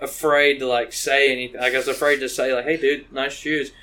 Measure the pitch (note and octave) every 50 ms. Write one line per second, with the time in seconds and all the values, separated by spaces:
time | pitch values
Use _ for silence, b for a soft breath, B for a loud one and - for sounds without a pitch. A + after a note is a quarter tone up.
0 | C#3 C#3 - - - D#3 D3 C#3+ C#3+ C#3+ C#3+ C#3 C3 B2+ B2 A#2+ A#2+ - - -
1 | - D3 C3+ C#3 C#3 C3+ C3 B2+ B2+ A#2+ A#2+ G2+ B2 B2+ B2 C3 B2 C3 C3 -
2 | D3+ D3 D3 C#3 C3 B2 - - C3 C3 B2+ B2 B2 D3 D#3+ D#3+ D3+ C3+ C#3+ C3+
3 | - - - C#3 C3+ C#3+ C#3 - - D3 D#3 D3+ C3+ - - B